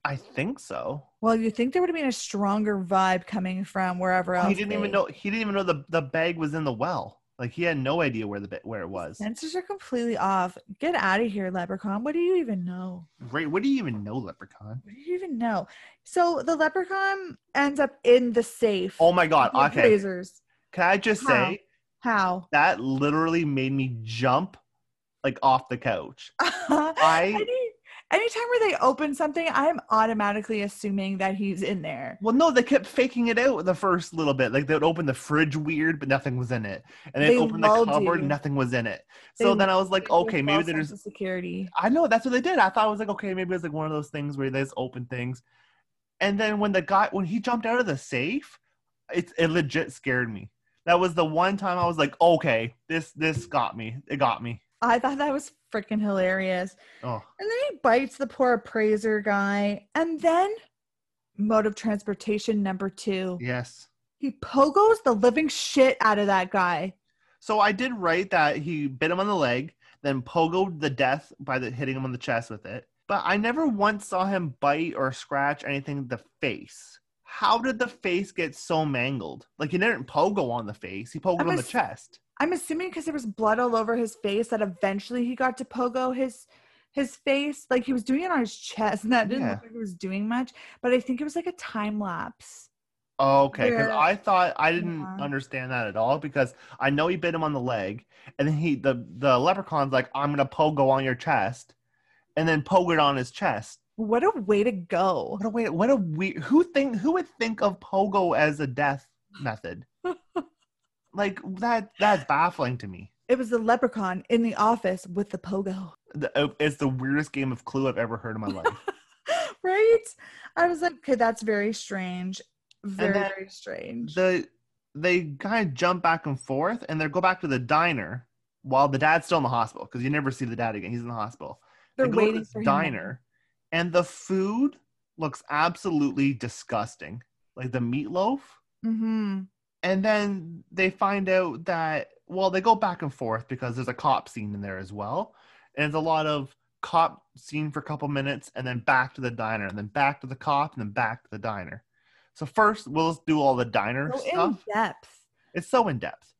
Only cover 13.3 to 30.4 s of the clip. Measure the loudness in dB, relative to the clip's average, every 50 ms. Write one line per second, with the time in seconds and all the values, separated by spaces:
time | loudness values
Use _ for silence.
13.3 | -4 -4 -2 0 -2 0 2 2 0 0 0 -4 -4 -6 -6 -6 -6 -6 -8 -8
14.3 | -12 _ -20 -20 _ -18 -14 -12 -12 -12 _ -16 -20 -16 -8 -6 -6 -6 -6 -6
15.3 | -6 -4 -2 -2 -2 -2 -4 -6 -16 -20 -20 -20 _ _ _ -4 2 2 2 2
16.3 | 2 0 0 -2 0 2 2 0 0 -2 -4 -2 -2 -2 0 -2 -2 -4 -8 -12
17.3 | -14 _ _ _ -2 0 0 0 2 0 -2 -2 -2 _ 6 6 6 8 6 2
18.3 | 0 0 -2 -2 -2 0 0 2 2 0 -2 -4 2 4 6 6 8 6 4 6
19.3 | 6 4 4 4 4 4 4 4 4 6 6 6 6 4 2 -4 -8 -8 -12 -14
20.3 | _ _ _ _ _ _ _ _ -2 2 4 4 4 2 2 0 0 0 2 2
21.3 | 4 4 2 0 -2 -8 _ _ _ _ _ _ _ _ -4 0 2 2 2 0
22.3 | 0 -4 -6 _ 4 4 4 4 2 2 -2 -2 0 2 2 2 2 2 2 2
23.3 | 2 2 0 0 0 0 0 0 0 0 -2 -2 -4 -8 -8 -10 -4 0 2 4
24.3 | 4 4 2 -2 -10 _ _ _ _ _ _ _ _ _ _ _ _ _ -4 -4
25.3 | -2 2 4 4 4 4 0 -4 -8 -4 -2 -2 -2 -2 -4 -10 -16 -18 -20 -16
26.3 | _ -2 -2 -2 -2 -4 -2 0 2 2 2 0 2 4 6 6 6 4 2 2
27.3 | 0 -2 -2 -2 -2 -2 -4 -4 -8 _ _ -20 -20 -20 _ _ 0 2 2 0
28.3 | -2 -2 -2 0 2 2 2 2 2 4 2 2 2 2 -2 -2 -2 -2 -2 -2
29.3 | -2 -2 -2 0 0 2 0 0 0 -2 -2 0 2 2 2 2 2 0 0 0
30.3 | 0 -2